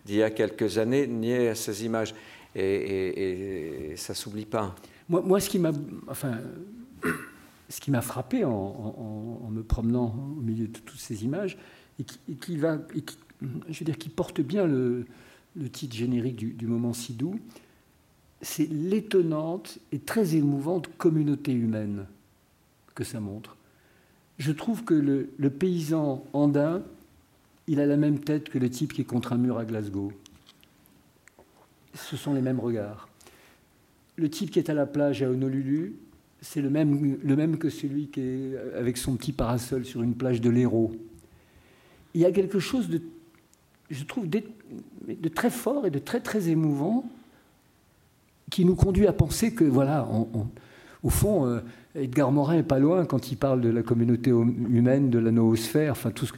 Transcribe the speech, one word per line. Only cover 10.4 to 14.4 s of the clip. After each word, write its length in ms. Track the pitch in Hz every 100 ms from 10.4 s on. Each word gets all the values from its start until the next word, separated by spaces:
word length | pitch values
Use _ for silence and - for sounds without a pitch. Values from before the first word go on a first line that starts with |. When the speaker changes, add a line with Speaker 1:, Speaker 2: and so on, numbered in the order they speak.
Speaker 2:
milieu 260 | 113 110 110
de 120 | -
toutes 200 | - -
ces 240 | - 104
images, 340 | 113 165 196 - - - _ -
et 40 |
qui, 160 | - - -
et 20 | 143
qui 220 | - 160
va, 220 | 160 156 156 156
et 60 |
qui, 160 | - - - - 139 156 -
je 100 | 156
veux 60 | 160
dire, 140 | 143
qui 100 | 156
porte 320 | - 175 -